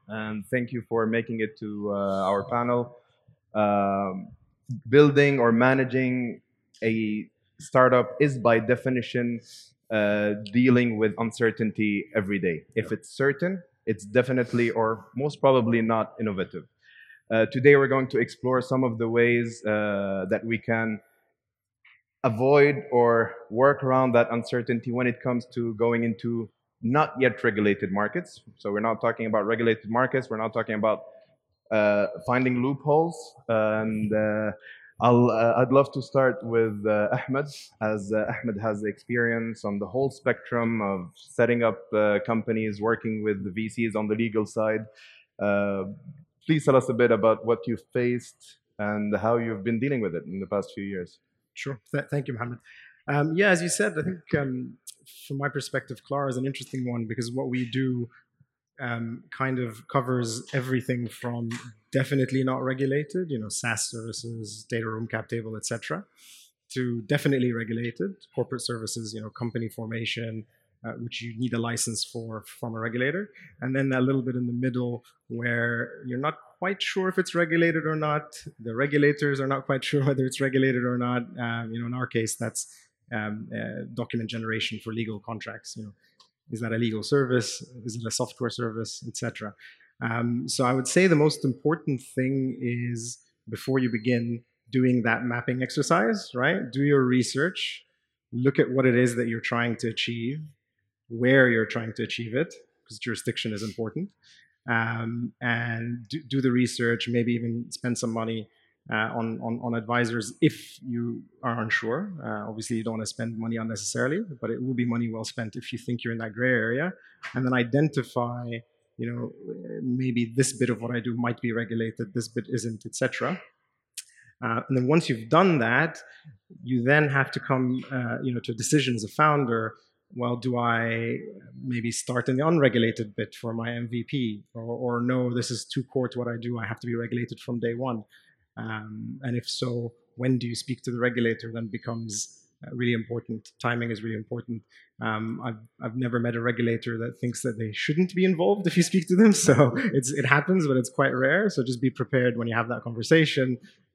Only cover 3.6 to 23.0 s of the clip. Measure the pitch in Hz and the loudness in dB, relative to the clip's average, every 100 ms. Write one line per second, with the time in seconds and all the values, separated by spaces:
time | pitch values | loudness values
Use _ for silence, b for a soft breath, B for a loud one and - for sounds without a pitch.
3.6 | 104 104 98 98 98 92 90 - _ _ | 2 4 2 0 -2 -6 -10 -18 _ _
4.6 | - 226 113 139 147 139 143 139 117 113 | -12 -10 4 8 8 8 4 6 4 6
5.6 | 127 135 127 131 127 127 120 - _ _ | 6 4 2 0 0 0 -4 -8 _ _
6.6 | _ - 113 110 107 107 - _ _ - | _ -4 0 0 0 -2 -6 _ _ -20
7.6 | - 131 127 123 120 - 147 131 117 113 | 2 6 8 8 2 2 2 4 4 4
8.6 | 110 123 131 127 117 123 120 117 B B | 4 0 2 -2 -2 -4 -4 -6 B B
9.6 | B _ - 110 104 104 104 104 107 117 | B _ -4 0 2 2 0 -2 0 4
10.6 | 127 123 120 107 110 - 113 - 113 107 | 6 6 4 2 0 0 -4 0 0 0
11.6 | 110 98 107 101 - 110 95 101 90 80 | -4 0 0 0 -2 -2 -2 -2 -2 -4
12.6 | - 113 - 107 - - 139 139 175 190 | -4 -4 -4 -6 -8 0 0 0 -2 -4
13.6 | - _ - 110 101 123 123 127 120 120 | -10 _ -6 -4 0 2 2 0 0 2
14.6 | 117 113 110 110 - 123 147 - 139 131 | 2 2 0 -2 -8 -6 -4 2 6 6
15.6 | 117 117 113 113 107 - 110 95 92 87 | 6 2 4 2 0 -4 -4 -2 -4 -6
16.6 | - _ b b b b - 110 110 131 | -14 _ b b b b -2 2 2 6
17.6 | 139 143 139 135 131 127 117 - 123 127 | 8 8 8 2 0 0 -2 -2 0 0
18.6 | 120 131 127 113 113 117 120 120 117 113 | 2 2 2 0 0 4 4 4 0 -4
19.6 | 107 107 104 101 98 98 95 104 113 113 | -2 0 0 0 -2 -2 -2 -2 -2 -4
20.6 | - 113 113 107 _ _ _ _ _ _ | -2 -2 0 -4 _ _ _ _ _ _
21.6 | _ _ b b _ _ 127 110 131 143 | _ _ b b _ _ -2 2 4 8
22.6 | 143 135 - 120 | 6 4 0 4